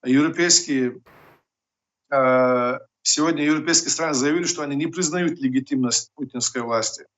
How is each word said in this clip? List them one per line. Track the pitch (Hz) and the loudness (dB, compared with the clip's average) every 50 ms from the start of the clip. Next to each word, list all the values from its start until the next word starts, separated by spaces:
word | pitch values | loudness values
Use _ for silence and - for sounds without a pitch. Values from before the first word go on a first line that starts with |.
| - | 0
европейские, | 123 127 139 151 165 165 - 175 175 170 - - - 143 135 127 123 123 - _ - - - - - _ _ _ _ _ _ _ _ _ _ _ _ _ _ _ _ 143 | 4 4 4 4 2 2 0 2 4 4 2 2 0 -2 -2 -2 -2 -4 -8 _ -20 -20 -20 -20 -20 _ _ _ _ _ _ _ _ _ _ _ _ _ _ _ _ 0
э, | 135 131 127 127 127 127 127 127 123 123 123 127 - - _ _ _ _ | 2 4 4 4 4 4 4 2 2 0 0 -2 -4 -8 _ _ _ _
сегодня | - - 151 151 165 160 143 147 | -2 0 2 2 0 2 0 2
европейские | 147 156 156 135 160 165 156 - - | 2 0 0 0 0 0 0 0 0
страны | - - 165 160 147 | -4 -2 -2 -2 -2
заявили, | 127 127 143 156 175 175 | 0 0 2 0 0 0
что | - - - 151 | -2 -4 -4 -4
они | 143 143 | -4 -4
не | 139 156 | -4 -4
признают | 165 - 175 185 151 156 180 175 165 160 175 | -4 -4 -4 -4 -2 -2 0 -2 -2 -2 -2
легитимность | 139 131 127 135 131 - 147 135 127 120 113 - - _ _ | -4 0 0 0 -2 -2 -2 -2 0 0 -2 -2 -4 _ _
путинской | - 143 123 _ 123 117 - - 127 117 | -14 -14 -10 _ -6 -6 -4 -4 -6 -4
власти. | 117 117 113 110 - - - - _ _ | -2 -2 -2 -2 -2 -8 -10 -18 _ _